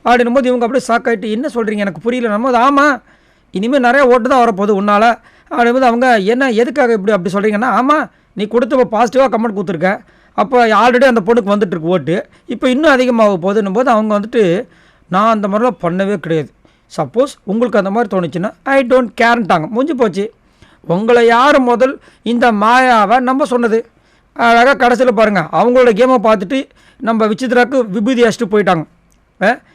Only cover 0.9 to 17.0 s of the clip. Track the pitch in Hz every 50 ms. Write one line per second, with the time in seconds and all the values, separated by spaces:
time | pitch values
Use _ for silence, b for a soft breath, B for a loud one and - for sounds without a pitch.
0.9 | 226 233 - 277 233 196 196 214 214 220 294 294 214 240 220 214 208 208 202 196
1.9 | 156 156 - 233 247 254 240 220 202 214 240 269 247 226 240 269 285 277 285 294
2.9 | 262 220 - b b b b b b b b b - 185 208 240 285 277 247 233
3.9 | 254 277 277 247 247 240 220 254 277 254 233 233 196 180 202 226 208 190 202 208
4.9 | 208 202 226 240 220 - b b b b b b - 220 233 233 240 262 262 240
5.9 | 233 240 262 254 233 214 185 202 240 254 277 262 220 208 240 262 240 294 254 233
6.9 | 233 208 185 220 214 190 170 202 180 202 190 214 208 202 247 262 196 214 254 285
7.9 | 294 311 240 - b b b b b b 208 214 226 240 262 220 294 254 240 165
8.9 | 220 208 247 233 - 254 269 247 190 214 233 233 196 202 185 180 185 147 180 185
9.9 | 214 240 - b b b b b b 202 208 - 254 247 233 220 214 202 226 254
10.9 | 240 247 269 262 233 226 170 202 240 240 190 202 202 208 220 175 185 165 156 170
11.9 | 185 175 131 147 170 214 - - b b b b 247 - - 254 254 269 311 311
12.9 | 269 247 254 247 240 226 220 208 196 165 165 196 202 220 202 196 185 233 254 277
13.9 | 233 214 220 214 208 208 202 226 - 233 208 170 165 208 262 - b b b b
14.9 | b b b b 180 190 214 226 226 214 202 196 196 214 240 254 - - - 170
15.9 | 175 185 196 190 208 170 - 151 165 156 139 - _ _ _ b b b b b
16.9 | - -